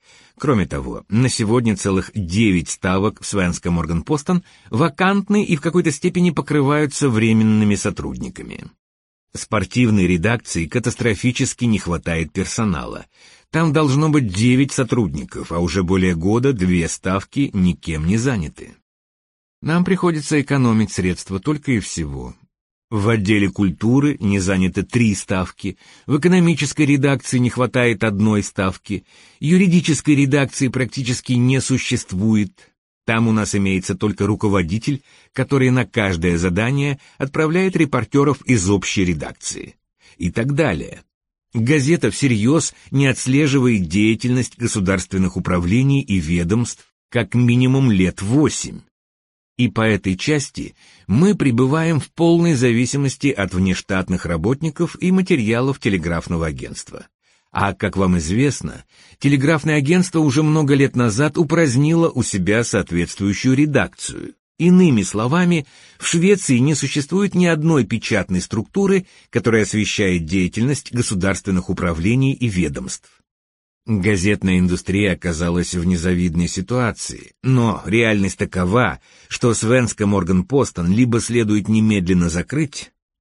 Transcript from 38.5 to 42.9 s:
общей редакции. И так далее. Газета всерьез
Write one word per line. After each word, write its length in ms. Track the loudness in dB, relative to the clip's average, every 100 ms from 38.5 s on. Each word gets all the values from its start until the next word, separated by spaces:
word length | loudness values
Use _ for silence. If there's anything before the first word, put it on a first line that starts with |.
| 0 2
общей 340 | 0 0 0
редакции. 720 | 0 0 -6 -12 -12 -12 -14 -20 _ _ _ _
И 140 | -4
так 240 | -2 -2
далее. 480 | 0 0 -2 -8 -14 _ _ _ _ _
Газета 580 | -4 0 2 2 0 0
всерьез 640 | 0 0 2 2 2 0 -8 -4